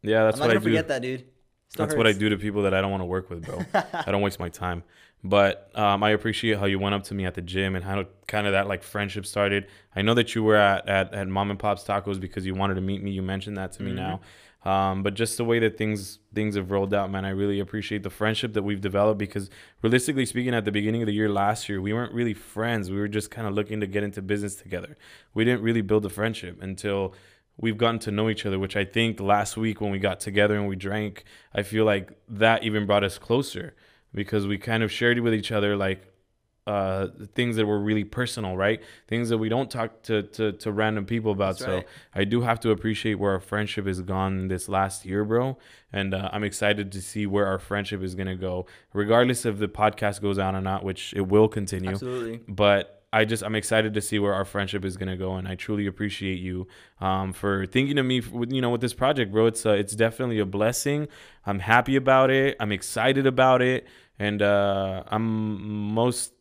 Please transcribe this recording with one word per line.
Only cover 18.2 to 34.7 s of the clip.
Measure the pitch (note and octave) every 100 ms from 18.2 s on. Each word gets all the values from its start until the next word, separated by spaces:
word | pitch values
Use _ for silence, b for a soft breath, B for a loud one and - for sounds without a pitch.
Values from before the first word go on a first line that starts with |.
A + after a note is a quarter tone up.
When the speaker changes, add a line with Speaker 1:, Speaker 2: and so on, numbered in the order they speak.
| G#2+ A2 B2
Speaker 1:
that | G#2
we've | G2+ G2+
developed | G2 G2 G#2+ G#2
because | G2+ G2+ G2 B B B
realistically | A2+ B2 B2 C3+ B2+
speaking, | B2 B2
at | A#2
the | G#2+
beginning | G#2 G#2 A#2
of | A2
the |
year | G#2 G#2+
last | G2+ G2+ A2+ -
year, | G2+
we | G2
weren't | A2+ A#2+
really | A#2 A#2+
friends. | G#2+ - G#2+ A2+ A2+ F#2
We | G2
were | G#2
just | G#2+ -
kinda | - A2
looking | G2+ G2+ G#2+
to | G2+
get | G2+
into | G#2 G2+
business | F#2+ G#2 G2+
together. | G3+ - F3 - - B B B
We | -
didn't | A2+ A#2+
really | A2+ A#2
build | G2 G#2+
a | G2+
friendship | G2 A2 G#2+ G#2+ -
until | F#2+ F#2+ G#2 G2 F#2+ b b b b -
we've | A2+ A2
gotten | A#2 A2+
to | -
know | G#2 A2
each | G#2
other, | G#2 F#2+
which | F#2+ G#2
I |
think | G2 A2+ A2+ G#2+
last | G2+ G#2 G2 -
week | A2+ G2+
when | G#2
we | G2
got | G2 F2+
together | - G2+ G#2 G#2
and | G2+
we | F#2+
drank, | F#2+ G#2 G#2 G2 B B B
I | -
feel | G2+ G#2+
like | A2 G2+ F#2 - -
that | G#2 A2 A2+
even | A2+ G#2+ G2+
brought | G2+
us | G2 -
closer, | - A#2+ C#3 - A2+ _ b b b -
because | G2 G#2+ G2
we | G2+
kind | A#2+